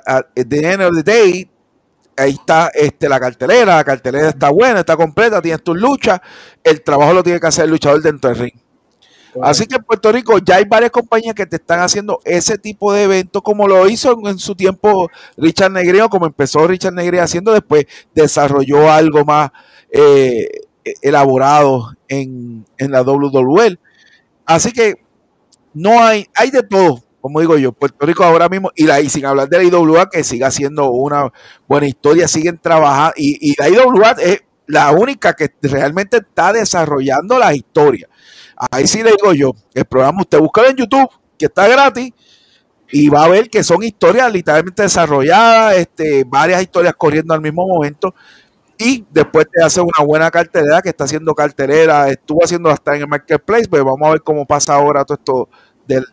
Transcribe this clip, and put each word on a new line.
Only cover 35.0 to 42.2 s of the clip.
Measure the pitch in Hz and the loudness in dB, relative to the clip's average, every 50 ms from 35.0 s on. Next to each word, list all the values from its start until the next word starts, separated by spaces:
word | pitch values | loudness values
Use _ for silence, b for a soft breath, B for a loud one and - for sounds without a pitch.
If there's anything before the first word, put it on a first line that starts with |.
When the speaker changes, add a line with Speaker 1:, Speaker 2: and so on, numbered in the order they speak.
| 226 269 277 - - 175 160 | 2 0 -2 -2 -2 -2 -2
Speaker 1:
que | - 156 - _ _ | -2 -4 -6 _ _
realmente | - 135 139 135 135 143 156 190 202 190 - 233 | -6 -4 -2 -2 -2 -2 -2 -4 -4 -2 -2 -4
está | 208 _ _ - 165 190 | -4 _ _ -2 0 0
desarrollando | 214 233 208 - - 175 160 147 147 135 135 139 131 143 170 208 247 262 | 0 0 -2 -2 -2 -2 -2 -2 -4 -4 -2 -2 -2 -2 -2 0 0 0
la | 226 180 147 | 2 2 0
historia. | 135 - _ - 160 147 143 120 95 - - b b b b b b b b b b - - | -2 -4 _ 0 2 2 2 2 0 -4 -14 b b b b b b b b b b -10 -6
Ahí | - 131 139 - | -2 -2 -2 -2
sí | - 214 | -2 0
le | 226 226 | 2 2
digo | 214 202 202 202 | 2 2 2 2
yo, | 175 139 139 131 - _ _ _ - | 2 2 0 -2 -4 _ _ _ -8
el | 127 131 | -8 -6
programa | - - 131 131 139 165 196 | -2 0 0 0 0 0 -2
usted | 180 - - 151 | -4 0 0 2
búscalo | 156 156 - 214 240 262 | 2 2 2 2 2 2
en | 269 | 2
YouTube, | 262 240 196 262 277 269 - _ _ _ _ _ - | 0 -2 -2 0 0 0 0 _ _ _ _ _ -6
que | 156 | -6
está | 143 - 180 196 220 | -4 0 2 2 2
gratis, | 247 269 277 269 - 247 254 254 - _ | 4 4 2 2 0 -4 -8 -12 -14 _